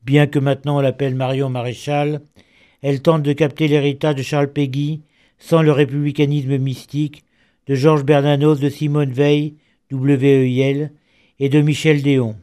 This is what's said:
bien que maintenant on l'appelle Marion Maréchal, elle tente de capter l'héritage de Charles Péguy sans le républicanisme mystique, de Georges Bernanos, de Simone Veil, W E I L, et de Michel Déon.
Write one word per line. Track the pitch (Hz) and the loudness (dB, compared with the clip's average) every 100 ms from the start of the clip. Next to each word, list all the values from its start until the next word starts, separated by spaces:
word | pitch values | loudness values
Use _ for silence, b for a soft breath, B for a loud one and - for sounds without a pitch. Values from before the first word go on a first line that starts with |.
bien | 117 147 143 | 2 2 2
que | 147 | 0
maintenant | 139 139 147 143 | -2 -2 -2 0
on | |
l'appelle | 135 127 139 | -2 -2 -4
Marion | 131 131 135 135 | -4 -4 -4 -4
Maréchal, | 127 123 113 - 147 147 151 _ b b b b b | -4 -8 -10 -6 -2 -2 -4 _ b b b b b
elle | 139 139 | -4 0
tente | 170 160 | 0 0
de | 143 | 0
capter | 139 151 - 156 | 0 -2 0 0
l'héritage | 147 143 139 156 139 | 2 0 -2 -2 -2
de | |
Charles | 131 151 143 | -4 -2 -2
Péguy | 143 139 135 147 156 b b b b | -2 -4 -4 -4 -6 b b b b
sans | - 165 | 0 2
le | 156 | 4
républicanisme | 143 143 143 147 139 143 147 135 139 | 2 0 0 -4 0 0 0 -2 -2
mystique, | 135 123 - 143 151 - _ _ _ _ - | -2 -6 -8 -6 -6 -8 _ _ _ _ -6
de | 139 | 2
Georges | 147 156 | 2 2
Bernanos, | 135 143 143 143 151 147 | 2 2 2 2 2 2
de | 143 | 0
Simone | 139 151 147 139 | -2 -2 -2 -2
Veil, | 123 143 147 147 147 b b _ | 0 2 2 -2 -10 b b _
W | 135 135 139 139 135 | -4 0 2 4 4
E | 127 | 2
I | 123 | 0
L, | 135 139 147 b b b b _ | 0 -2 -6 b b b b _
et | 135 | 0
de | 151 | 2
Michel | 151 143 160 147 | 2 0 0 2
Déon. | 139 135 113 107 | 2 0 0 -8